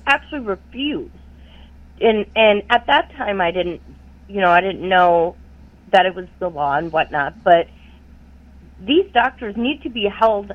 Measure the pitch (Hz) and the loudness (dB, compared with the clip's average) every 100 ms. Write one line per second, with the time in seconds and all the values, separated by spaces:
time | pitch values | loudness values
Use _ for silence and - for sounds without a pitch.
0 | - 285 - 302 226 185 - 233 285 220 | -2 -2 -4 -10 -8 -10 -10 -10 -8 -8
1 | 110 - - - - - - - - - | -10 -18 -20 -20 -20 -20 -20 -20 -20 -2
2 | 226 214 202 220 220 208 - 240 - 285 | 0 0 -2 2 4 2 0 -2 2 0
3 | 339 - 220 196 175 180 175 165 - - | 0 -8 -6 -2 -2 -2 -4 -8 -16 -20
4 | - - - 196 185 175 190 180 180 185 | -20 -20 -12 -2 2 4 2 -4 0 2
5 | 180 170 170 - - - - - - 190 | 4 4 0 -4 -18 -20 -20 -20 0 2
6 | 180 185 185 - 185 156 143 143 165 156 | 2 -2 -12 -10 -10 -4 -2 -2 -2 -2
7 | 151 151 143 - 190 170 170 - - - | -2 -4 -4 -4 2 2 2 -10 -20 -20
8 | - - - - - - - - 190 311 | -20 -20 -20 -20 -20 -20 -20 -14 -2 0
9 | 392 240 247 - 226 208 240 302 311 233 | 2 0 0 -4 -10 -6 -6 -6 -10 -6
10 | 202 202 226 208 202 | -6 0 0 0 -4